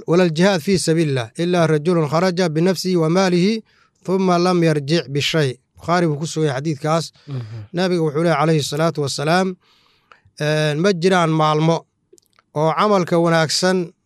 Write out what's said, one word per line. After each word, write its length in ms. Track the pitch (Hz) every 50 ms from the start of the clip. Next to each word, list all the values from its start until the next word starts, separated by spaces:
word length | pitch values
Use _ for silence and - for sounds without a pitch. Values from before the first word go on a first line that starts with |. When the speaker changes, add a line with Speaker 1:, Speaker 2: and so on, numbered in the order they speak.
| -
Speaker 1:
"Wala 180 | - 160 180 185
aljihaad 360 | 175 156 151 185 202 196 165
fii 180 | - 196 196 170
sabiili 340 | - 165 160 165 165 147
llah 160 | 135 127 113 110 -
ilaa 320 | - 170 175 180 175 165
rajulun 420 | 156 156 151 147 180 180 170 156 139
kharaja 400 | 156 165 185 190 175 175 185 170
binafsihi 480 | 147 160 170 185 185 - - 185 180
wa 120 | 170 160 156
maalihi 440 | 170 185 196 185 180 175 175 202 226 220 - _ _ _ _ _ _ _ _
thumma 280 | - 185 190 190 180 175 170
lam 200 | 175 185 180 175
yarjic 420 | 165 160 151 151 139 135 165 170 - 123
bishay." 420 | 139 143 131 - - 160 147 131 120 - _ _
Bukhaari 340 | _ - - - 170 180 175 160
buu 80 | 147
ku 100 | 139 165
sugay 240 | 156 - 156 156 147
xadiidkaas. 540 | 123 131 143 165 151 - - 151 160 165 156 - - _ _
Speaker 2:
Mhm. 340 | 147 139 127 117 107 113 113 101 -
Speaker 1:
Nabiga 300 | - 170 185 180 180 175
wuxuu 200 | 160 156 135 156
leeyahay 180 | 170 175 156 139
calayhi 220 | 151 165 160 151
salaatu 360 | 135 - 151 147 160 165 135 151
wassalaam, 460 | 143 131 - - 143 151 170 185 190 190 185 - _ _ _ _ _ _ _ _ _ _ - _ _ _ _ -
een, 380 | 151 151 151 156 151 151 147 151
ma 100 | 175 208
jiraan 380 | 202 165 165 190 190 180 170 160
maalmo 460 | 160 160 156 151 151 151 160 165 165 156 - _ _ _ _ _ - _ _ _ _ _ _ _ -
oo 160 | 147 156 160
camalka 440 | 147 160 196 214 202 190 175 - 175 170
wanaagsan 600 | 170 170 165 165 160 131 - - 185 185 185 185 175 - - _ _